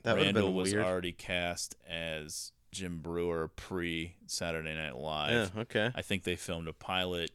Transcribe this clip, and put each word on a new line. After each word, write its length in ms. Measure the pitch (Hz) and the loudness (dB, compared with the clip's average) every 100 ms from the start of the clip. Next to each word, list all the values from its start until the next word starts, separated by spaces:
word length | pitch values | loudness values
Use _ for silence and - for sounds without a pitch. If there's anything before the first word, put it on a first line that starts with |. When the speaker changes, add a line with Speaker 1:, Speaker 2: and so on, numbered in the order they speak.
Speaker 1:
That 80 | 117 | 2
would've 120 | 101 98 | 4 6
Speaker 2:
Randall 200 | 104 95 | 6 6
Speaker 1:
been 60 | 92 | 4
Speaker 2:
was 160 | 95 | 4
Speaker 1:
weird. 120 | 104 | 4
Speaker 2:
already 280 | 95 92 87 | 4 2 0
cast 640 | 85 - 90 87 87 - - - | -4 -2 0 0 -2 -6 -8 -8
as 640 | 82 82 78 76 - - - _ | -6 -4 -4 -6 -8 -10 -14 _
Jim 300 | - 92 85 | -8 -6 -6
Breuer 480 | 78 85 87 82 80 | -2 0 2 2 -2
pre-Saturday 1300 | - - 92 85 82 82 - - - 87 80 80 | -6 -6 -2 0 0 -2 -8 -8 -4 -2 -2 -2
Night 220 | 78 76 62 | -4 -4 -4
Live. 560 | 78 76 73 117 98 | -4 0 2 4 2
Speaker 1:
Yeah, 60 | 104 | -2
okay. 280 | 117 110 110 | -2 2 2
Speaker 2:
I 80 | 123 | 0
think 200 | - 98 | -2 -2
they 140 | 90 87 | 0 -2
filmed 320 | - 85 80 | -2 -4 -4
a 40 | |
pilot. 580 | - - 92 92 87 82 | -8 -2 0 0 0 -2